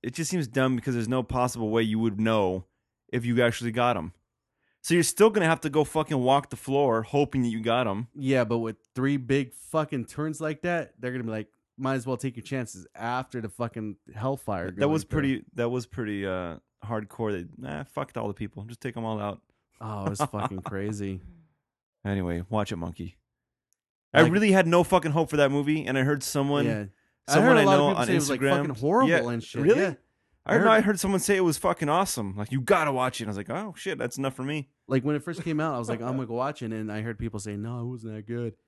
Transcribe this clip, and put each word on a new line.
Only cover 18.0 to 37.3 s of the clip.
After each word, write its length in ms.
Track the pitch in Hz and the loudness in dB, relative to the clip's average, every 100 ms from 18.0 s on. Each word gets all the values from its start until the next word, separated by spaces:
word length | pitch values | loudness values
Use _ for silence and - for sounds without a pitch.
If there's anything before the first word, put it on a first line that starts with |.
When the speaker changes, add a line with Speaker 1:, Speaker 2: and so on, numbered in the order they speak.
| 139 120 | -8 -6
Speaker 1:
all 120 | 110 | -6
the 60 | |
people. 280 | 98 104 - | -6 -10 -10
Just 160 | 107 120 | -16 -10
take 160 | 131 117 | -10 -6
'em 80 | |
all 140 | 113 110 | -6 -4
out. 220 | 104 98 _ _ _ _ | -4 -8 _ _ _ _
Speaker 2:
Oh, 260 | 113 107 98 | -10 -6 -6
it 40 | |
was 80 | 101 | -4
Speaker 1:
<laughs> 320 | - 104 120 | -4 -4 -6
Speaker 2:
fucking 100 | 95 | -6
crazy. 580 | - 98 101 104 98 95 - - _ _ _ _ _ _ | -8 -6 -6 -6 -6 -8 -12 -20 _ _ _ _ _ _
Speaker 1:
Anyway, 380 | 98 98 90 85 90 | -4 -2 -2 -4 -2
watch 240 | 110 101 | -4 -2
it, 40 | 92 | -6
monkey. 400 | 85 87 80 - _ _ _ _ _ _ _ _ _ | -8 -10 -14 -14 _ _ _ _ _ _ _ _ _
I 80 | 139 | 6
Speaker 2:
Like 100 | 160 | 6
Speaker 1:
really 200 | 185 214 | 6 6
had 140 | 190 170 | 6 6
no 160 | 175 | 6
fucking 300 | 170 185 160 | 6 2 2
hope 160 | 151 156 | 0 0
for 60 | 151 | 4
that 140 | 139 | 4
movie, 340 | 143 143 156 143 | 4 0 0 0
and 120 | 135 | 0
I 40 | |
heard 200 | 131 147 | 2 0
someone, 420 | - 147 139 143 | -2 -2 0 2
Speaker 2:
Yeah. 200 | 117 107 101 _ _ _ - | 0 -2 -6 _ _ _ 2
I 60 | |
Speaker 1:
someone 220 | - 226 240 | 4 6 6
Speaker 2:
heard 20 | |
a 20 | |
Speaker 1:
I 40 | 196 | 6
Speaker 2:
lot 80 | |
of 40 | - | 6
Speaker 1:
know 80 | 143 | 4
Speaker 2:
people 120 | 139 | 2
Speaker 1:
on 60 | 123 | 2
Speaker 2:
say 60 | |
it 40 | - | 2
was, 140 | 139 | 2
like, 100 | 131 | 0
Speaker 1:
Instagram 160 | 139 139 | 2 2
Speaker 2:
fucking 180 | 143 117 | 0 -2
horrible 320 | 139 214 262 | 2 4 4
Speaker 1:
Yeah, 180 | 165 120 | 4 0
Speaker 2:
and 140 | 117 | -4
shit. 180 | - 120 | -6 0
Speaker 1:
really? 180 | 143 254 | 4 4
Speaker 2:
Yeah. 120 | 190 139 _ _ _ _ - | 2 -2 _ _ _ _ 0
Speaker 1:
I 80 | |
heard, 80 | 202 | 4
Speaker 2:
I 0 | |
heard 60 | 208 | 6
Speaker 1:
I 120 | 220 | 6
heard 180 | 202 196 | 4 0
someone 200 | 196 190 | 2 0
say 160 | - 196 | 2 4
it 40 | |
was 140 | 180 147 | 4 2
fucking 320 | 180 139 147 | 0 0 0
awesome. 440 | 165 190 - 101 98 | 2 0 -2 -4 -6
Like, 140 | 104 | -4
"You 120 | 135 | -4
gotta 280 | 117 190 151 | 2 4 4
watch 300 | 131 127 - | 0 0 -2
it." 40 | |
And 40 | 110 | -6
I 40 | |
was 40 | 101 | -6
like, 140 | 95 | -6
"Oh, 240 | 143 214 - | -6 -8 -10
shit, 220 | 196 170 | -8 -4
that's 180 | 120 - | -6 -2
enough 180 | 135 | -4
for 80 | 131 | -4
me." 280 | 135 151 135 _ - | -6 -6 -8 _ -2
Speaker 2:
Like, 160 | 135 | -2
when 100 | 131 | 0
it 80 | 147 | -4
first 200 | 160 170 | -4 -8
came 160 | 170 151 | -4 -2
out, 140 | 160 | -2
I 40 | 131 | -4
was 120 | 117 | -4
like, 100 | 117 | -6
Speaker 1:
<laughs> 0 | |
Speaker 2:
"I'm 160 | 117 131 | -4 -6
gonna 100 | 117 | -4
go 80 | |
watch 280 | 117 135 147 | -4 -4 -4
it." 100 | 117 | -8
And 180 | 110 107 | -6 -6
I 120 | 107 | -6
heard 160 | 110 107 | -6 -6
people 200 | 117 | -8